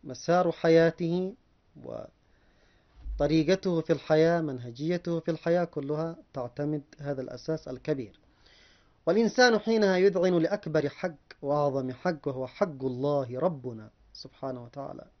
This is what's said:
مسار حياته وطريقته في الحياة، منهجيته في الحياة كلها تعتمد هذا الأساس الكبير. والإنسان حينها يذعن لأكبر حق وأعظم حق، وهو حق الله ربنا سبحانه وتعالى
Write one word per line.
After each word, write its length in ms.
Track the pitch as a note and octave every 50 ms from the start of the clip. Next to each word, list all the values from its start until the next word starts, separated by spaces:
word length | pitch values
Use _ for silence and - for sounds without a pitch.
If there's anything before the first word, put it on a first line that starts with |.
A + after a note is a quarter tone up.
| -
مسار 480 | C#3 B2+ - - - E3 F3+ F3+ E3+
حياته 800 | E3 - - E3+ E3 E3 E3 E3 D#3+ - F3+ E3 E3+ F3+ F#3 F#3+ G#3+ _ _ _ _ _ _ _ _ D3 - - - A1+ A1 - _ _ _ _ _ _ _ _ _ _ _ _ _ _ _ _ _ - - - - -
وطريقته 640 | D3 C#3+ D#3 D#3+ D#3 C#3+ F#3+ F#3 - F#3+ F3 E3
في 120 | D#3 - E3
الحياة، 480 | C#3 - - D#3 D#3 D#3+ E3 E3+ E3+
منهجيته 800 | D#3+ D3+ C3+ B2+ A#2+ B2 A#2 A#2+ C#3+ D#3+ F3+ F3 F3 - E3+ E3
في 120 | D#3+ -
الحياة 320 | E3 D#3 - E3+ E3+ F3+ F3
كلها 520 | E3+ - D3+ C#3 C#3 D3+ D3+ D#3+ E3 E3 - - _ _
تعتمد 480 | C#3 B2 A#2+ _ - D3 D3+ D3+ D3+ C#3 _ - -
هذا 220 | D3 C#3+ C#3+ C3
الأساس 460 | B2+ B2+ - B2+ - - D#3+ D#3+ - -
الكبير. 520 | C3+ A#2+ - - D#3 C#3 A#2+ G2+ - - _ _ _ _ _ _ - _ _ _ _ _ _ _ _ _ _
والإنسان 540 | - E3+ G#3+ A#3 G#3+ G#3+ - B3+ B3 A3+ G#3
حينها 380 | - A3+ A3+ A3 G#3+ G3 F#3 F3+
يذعن 360 | F#3 G3+ F3+ F#3 E3+ F#3 F3+
لأكبر 560 | E3+ D#3+ D#3+ G3 G#3 - E3+ D3+ D#3 C#3+ C#3+
حق 260 | - - - F3+ D#3 - _ _ - _
وأعظم 500 | - C#3 C#3+ D3 D3 C#3+ C3 C3+ C3 B2+
حق، 360 | B2+ - - F3+ F3 C#3+ - D3
وهو 200 | C3+ B2+ C3 B2+
حق 360 | - - G#3 F#3 D3 C3+ C3
الله 560 | C3 B2+ B2 C3 C#3+ D3 C#3+ C3+ A#2 B2 B2
ربنا 500 | C#3+ F#3 E3+ C#3 B2 B2+ A#2 A2 G#2+ A2 _ _ _ _ _
سبحانه 500 | - - C3 _ _ - C3+ B2+ B2+ A#2+
وتعالى 420 | B2 - C#3 C#3 C#3+ C#3+ - - - _ _